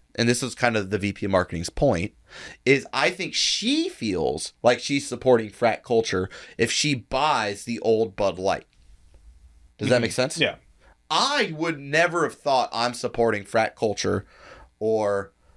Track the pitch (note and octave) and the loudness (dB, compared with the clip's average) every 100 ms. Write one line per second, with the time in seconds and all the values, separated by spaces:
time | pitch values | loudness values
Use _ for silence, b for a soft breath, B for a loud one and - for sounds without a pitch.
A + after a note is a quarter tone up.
0 | _ - A#2+ A#2+ B2+ - B2 A2 F#2+ G2+ | _ 0 2 2 -2 -2 0 0 -2 -2
1 | G2+ - G2+ F#2+ F#2 E2+ - - C#3+ F2 | -2 -2 0 2 2 -4 -6 0 2 2
2 | - _ _ B B B B2+ C#3 - B2+ | -2 _ _ B B B 2 2 2 -2
3 | D#3+ F3+ F3+ - - - A3 D4+ F4+ - | 0 -2 -6 -2 -2 -2 0 -2 -2 -4
4 | A2 F2 C2+ D2 - _ A#2 A#2+ - C#3 | -4 -2 -2 -4 -8 _ 2 2 0 -4
5 | - A#2+ B2+ A#2+ G#2+ - A#2 - - A2+ | -4 -2 4 4 2 0 0 0 0 0
6 | A2 F#2+ F#2 B B B - - D3+ C3 | 2 0 -4 B B B -2 0 0 -2
7 | - C3 D3+ B2+ G#2 G2 - A2+ A2+ A2 | -2 0 2 2 -2 -4 -8 -4 2 2
8 | A2 F#2+ G2 F2 F#2+ D#2+ - _ - - | 0 0 -2 0 -2 -2 -6 _ -20 -20
9 | - - - - - - - - G#2+ B2 | -20 -20 -20 -20 -20 -20 -20 -4 2 2
10 | A#2 - C3 E3 A#2 - _ _ b b | 2 -2 -2 0 -2 -4 _ _ b b
11 | - D#3+ C4 C#4+ F#3+ D#3 E3 D3 C#3 D3+ | -2 0 2 0 -2 -4 -4 -6 -2 2
12 | F3 E3+ C3+ - C#3+ C3 - A2+ B2 A#2+ | 2 2 -2 -2 0 2 0 0 -2 -2
13 | B2 - A#2 G#2 G2 A2 G#2+ - A2+ G2+ | -4 0 2 0 -2 0 0 0 -2 -2
14 | G2 G2 - B B B B - A2 A2 | -2 -2 -4 B B B B -6 -2 0
15 | G#2 G2+ F#2 _ _ | 0 -2 -6 _ _